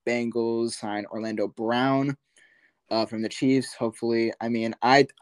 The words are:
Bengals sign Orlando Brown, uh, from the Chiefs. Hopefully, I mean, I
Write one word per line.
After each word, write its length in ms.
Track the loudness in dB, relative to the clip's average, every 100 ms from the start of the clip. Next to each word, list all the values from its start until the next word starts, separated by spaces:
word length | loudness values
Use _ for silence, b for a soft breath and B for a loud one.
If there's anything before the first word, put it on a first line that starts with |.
| -4
Bengals 640 | -2 -2 -2 -2 -2 -4
sign 340 | -4 -6 -6 -6
Orlando 400 | -8 -6 -4 -4
Brown, 680 | -4 0 2 2 2 0 -4 _ b b b b b _
uh, 160 | -2 -2
from 160 | -2
the 60 | -6
Chiefs. 440 | 0 2 2 0
Hopefully, 580 | -4 -6 -2 -2 0 0 -2
I 100 | -4
mean, 260 | -2 -2 0
I 240 | 4 6 4 _